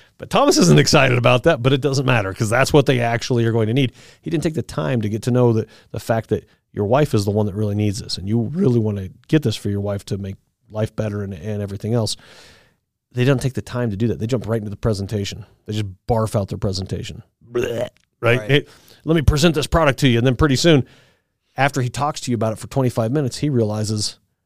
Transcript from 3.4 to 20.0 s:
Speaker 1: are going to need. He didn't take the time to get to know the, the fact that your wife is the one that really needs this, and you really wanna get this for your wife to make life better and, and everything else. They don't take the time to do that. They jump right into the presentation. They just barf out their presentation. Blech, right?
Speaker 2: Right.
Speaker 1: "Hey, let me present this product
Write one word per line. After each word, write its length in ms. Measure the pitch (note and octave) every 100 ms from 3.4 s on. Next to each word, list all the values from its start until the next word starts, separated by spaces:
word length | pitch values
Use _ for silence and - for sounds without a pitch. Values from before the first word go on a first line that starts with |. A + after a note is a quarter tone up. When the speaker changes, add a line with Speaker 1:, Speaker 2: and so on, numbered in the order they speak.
Speaker 1:
are 80 | A2+
going 140 | A2+ A2
to 80 |
need. 180 | C3 C#3+ - - _
He 80 | D#3
didn't 120 | D#3+
take 120 | D#3+
the 80 | C#3
time 400 | - - D3+ A#2+
to 60 | G#2
get 120 | G#2+
to 60 | B2
know 220 | B2 A#2+
the, 140 | A2 - - _
the 100 | A2
fact 300 | - A2+ -
that 160 | G#2 - _ _
your 140 | - G2+
wife 260 | C3 D3+
is 100 | A2 G2+
the 40 |
one 120 | G#2 G#2
that 80 |
really 200 | G2+ G#2+
needs 260 | G#2 G#2+ G2
this, 160 | - -
and 120 | F#2+
you 120 | A#2
really 380 | A2 E3 D#3+ A#2+
wanna 300 | G#2+ G2+ F#2 - -
get 140 | D#3
this 140 | A#2+ -
for 120 | G#2
your 120 | G2+
wife 260 | G#2 G2+ -
to 100 | G2+
make 200 | G2 F#2+ _ _ _
life 240 | G#2+ A2 -
better 260 | G#2+ G#2
and, 120 | G2
and 260 | F2+ G#2+ G#2
everything 320 | G2+ F#2+ G#2+
else. 240 | A#2+ G#2 - - - - - _ _ _ _ _
They 120 | B2
don't 180 | B2 B2+
take 120 | C3
the 80 | -
time 280 | - B2 A#2
to 60 | F#2+
do 100 | A#2
that. 140 | D2+
They 80 | A2
jump 180 | A2 F#2+
right 120 | A2+
into 120 | G#2
the 60 | G2+
presentation. 680 | A#2 G2 G2 G#2 G2 - - _ -
They 60 |
just 140 | G#2+ G2+ F#2 -
barf 300 | A2+ A2 G#2+
out 80 | F#2+
their 120 | F#2
presentation. 640 | G#2 F#2+ F#2+ F2+ - - - _
Blech, 440 | A2+ B2 - A#2 - _ _ _
right? 180 | A#2 A#2
Speaker 2:
Right. 120 | G#2+
Speaker 1:
"Hey, 160 | C#3+ - - _ -
let 120 | D3+ E3
me 60 |
present 340 | - D3+ F3 D3
this 100 | -
product 320 | E3 D3 -